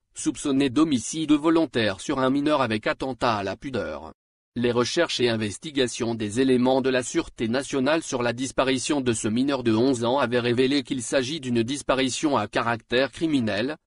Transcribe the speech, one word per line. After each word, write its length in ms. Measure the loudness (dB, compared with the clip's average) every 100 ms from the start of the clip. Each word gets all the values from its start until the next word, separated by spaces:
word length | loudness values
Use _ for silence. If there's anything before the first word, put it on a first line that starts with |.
| _ -6
soupçonné 540 | -6 -4 -2 0 2
d'homicide 640 | 2 2 2 -2 -6 2
volontaire 680 | 2 4 2 2 0 0 -2
sur 200 | -4 0
un 100 | 2
mineur 320 | 2 2 2
avec 260 | 2 0 -2
attentat 480 | -4 -6 -2 0 0
à 80 |
la 140 | -4 -6
pudeur. 560 | -6 -6 -6 -8 -12 -20 _ _ _ -4
Les 160 | 0
recherches 480 | 2 0 0 0 0
et 80 | 0
investigations 840 | 0 -4 -6 -8 -2 -2 -2 -4
des 260 | -4 -4 0
éléments 420 | 2 4 4 2
de 80 | 2
la 140 | 0
Sûreté 440 | -2 -4 -6 -6 -2
nationale 560 | -2 -2 -2 0 0
sur 180 | -2 -2
la 120 | -2
disparition 680 | -2 -4 -2 0 0 0 0
de 120 | 0
ce 140 | 0 0
mineur 340 | 0 0 0
de 100 | 2
onze 300 | 4 4 2 2
ans 140 | 2
avaient 200 | 2 2
révélé 440 | 2 2 2 2
qu'il 180 | -2 -6
s'agit 380 | -2 -2 -2 -6
d'une 240 | -2 0
disparition 720 | 0 -4 -2 0 0 0 0 0
à 120 | 0
caractère 680 | -2 -2 -4 0 0 0
criminel, 640 | -2 0 0 0 -2 -4 -6